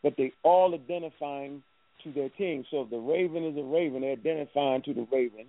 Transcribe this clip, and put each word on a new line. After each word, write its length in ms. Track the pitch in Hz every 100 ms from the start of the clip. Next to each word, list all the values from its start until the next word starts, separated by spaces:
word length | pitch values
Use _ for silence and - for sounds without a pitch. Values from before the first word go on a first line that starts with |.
But 100 | 147 127
they 140 | 131 -
all 300 | 160 180 185
identifying 880 | 170 123 175 165 - 147 139 139 143 _ _ _ _
to 80 | 160
their 180 | 143 135
team. 360 | - 190 143 123
So 120 | 147
if 80 | 120
the 80 | 117
Raven 480 | 120 170 180 165 160
is 120 | 147
a 60 |
Raven, 380 | 131 160 165 131
they're 120 | 135
identifying 720 | 131 151 160 143 147 139 131
to 100 | 143
the 140 | 123 117
Raven. 340 | 135 123 107